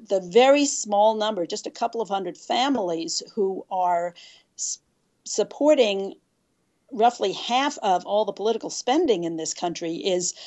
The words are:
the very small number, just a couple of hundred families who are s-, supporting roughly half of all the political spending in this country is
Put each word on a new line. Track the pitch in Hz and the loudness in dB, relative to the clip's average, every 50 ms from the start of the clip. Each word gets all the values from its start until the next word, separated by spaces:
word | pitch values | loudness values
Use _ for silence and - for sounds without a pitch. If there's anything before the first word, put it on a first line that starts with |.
| - - | -2 -2
the | 196 190 | -2 -2
very | 185 175 175 226 254 269 277 294 285 | 0 2 4 6 8 8 6 6 4
small | 277 - - - 214 202 202 208 220 220 | 2 -2 -4 -4 0 2 4 4 4 4
number, | 214 208 214 220 185 170 | 2 0 -2 -2 -2 -4
just | - 214 208 - | -4 -6 -8 -8
a | 185 | -10
couple | - - 240 233 - 226 | -6 -4 -4 -4 -2 -4
of | 214 - | -4 -4
hundred | 202 196 190 175 160 | -4 -4 -4 -6 -10
families | - - - 233 233 254 277 277 233 190 175 165 165 165 165 - - - - - | -8 -4 -2 0 2 2 2 2 0 0 -2 -2 -4 -4 -4 -6 -6 -8 -6 -2
who | 226 196 190 190 - - - | 0 0 0 -2 -4 -8 -6
are | 196 185 180 180 175 170 175 175 175 - - - - - _ _ _ | -2 0 0 2 2 0 -2 -4 -6 -10 -20 -20 -20 -20 _ _ _
s-, | - - - - - _ _ _ _ _ _ _ _ - | -10 -8 -8 -8 -10 _ _ _ _ _ _ _ _ -14
supporting | - - - 208 208 - - 285 302 302 285 240 208 196 196 196 196 - - _ _ _ _ _ _ _ _ _ _ _ _ _ _ - | -6 -4 -4 -4 -4 -2 2 4 4 6 6 4 2 0 -2 -4 -6 -10 -14 _ _ _ _ _ _ _ _ _ _ _ _ _ _ 0
roughly | 208 220 240 240 - 226 196 185 | 2 2 2 2 0 -2 -4 -4
half | - - - 240 254 277 285 285 - | -4 -4 -2 0 0 0 -2 -4 -2
of | - 202 185 175 185 | 0 0 0 0 0
all | - 196 208 214 | 0 0 0 0
the | 202 | 0
political | 202 - 196 220 226 214 - - | -4 -2 -2 -2 -2 -2 -6 -10
spending | - - - 240 262 320 359 277 208 170 175 | -10 -4 -2 0 2 2 2 2 2 0 0
in | 165 165 | -4 -4
this | 160 160 156 - | -6 -6 -6 -6
country | - - 175 165 - 175 165 170 | -6 -6 -6 -4 -4 -6 -6 -6
is | - - 190 180 180 175 - - - - | -4 -2 -2 0 0 -2 -4 -6 -10 -14